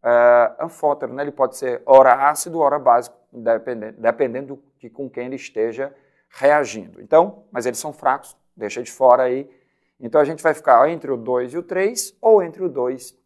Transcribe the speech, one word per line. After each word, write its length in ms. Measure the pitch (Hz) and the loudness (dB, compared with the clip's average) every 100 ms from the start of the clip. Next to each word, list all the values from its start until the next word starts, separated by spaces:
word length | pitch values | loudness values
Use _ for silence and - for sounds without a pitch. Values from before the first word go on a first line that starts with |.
é, 500 | 120 120 120 120 117 - | 2 4 6 6 2 -2
anfótero, 540 | 165 - 151 143 127 | -12 -6 -4 -4 -8
né? 80 | 131 | -8
Ele 100 | 147 | -10
pode 240 | 143 131 - | -4 -4 -4
ser 240 | 131 120 - | -8 -6 6
ora 420 | 135 131 127 139 | 8 8 4 2
ácido, 300 | 147 175 165 | -2 -8 -2
ora 200 | 143 147 | 0 2
básico, 380 | 127 120 120 _ _ | 2 2 0 _ _
dependendo, 680 | 120 117 113 127 117 107 110 | -8 -4 -4 -4 -10 -12 -4
dependendo 640 | 113 113 135 127 139 139 _ _ | -4 -2 -4 -6 -12 -18 _ _
de 120 | 120 | -20
com 180 | - 135 | -16 -14
quem 160 | 123 | -12
ele 120 | 123 135 | -12 -12
esteja 560 | - 110 113 113 139 139 _ _ _ | -12 -4 -4 -4 -10 _ _ _ _
reagindo. 720 | - 139 147 127 110 90 - | -2 2 2 -2 -10 -16 -20
Então, 440 | 101 156 190 - _ | 2 2 2 -6 _
mas 140 | 127 | -8
eles 140 | 120 117 | -6 -6
são 160 | 156 | -12
fracos, 420 | - - 139 - _ _ | -4 -4 -4 -8 _ _
deixa 280 | _ 107 113 | _ -10 -10
de 100 | 120 | -14
fora 300 | - 131 123 | 0 4 4
aí. 280 | 127 127 139 _ _ _ _ _ | 2 -4 -8 _ _ _ _ _
Então 220 | 120 147 | -2 0
a 40 | |
gente 180 | 147 160 | 0 -2
vai 100 | 160 | -2
ficar 340 | 156 - 120 143 | -2 2 4 4
entre 200 | 170 - | -2 -8
o 60 | 127 | -8
dois 380 | 113 123 123 | -4 -4 -4
e 20 | 156 | -10
o 60 | |
três 520 | 170 180 196 240 - _ | -8 -4 -4 -6 -12 _
ou 220 | 226 214 | 4 4
entre 200 | 175 160 | 2 -6
o 60 | 185 | -8
dois 500 | 135 123 131 - _ | -4 -6 -6 -14 _